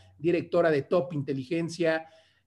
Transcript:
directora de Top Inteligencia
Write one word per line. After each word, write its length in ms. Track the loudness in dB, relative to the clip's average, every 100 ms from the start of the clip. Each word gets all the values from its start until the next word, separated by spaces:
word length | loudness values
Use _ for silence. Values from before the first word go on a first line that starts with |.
| -20 -6
directora 540 | -2 0 0 2 4
de 120 | 2
Top 280 | 2 0 0
Inteligencia 960 | -4 -4 -6 -4 -4 -4 -2 0 0 -4 -18 _ _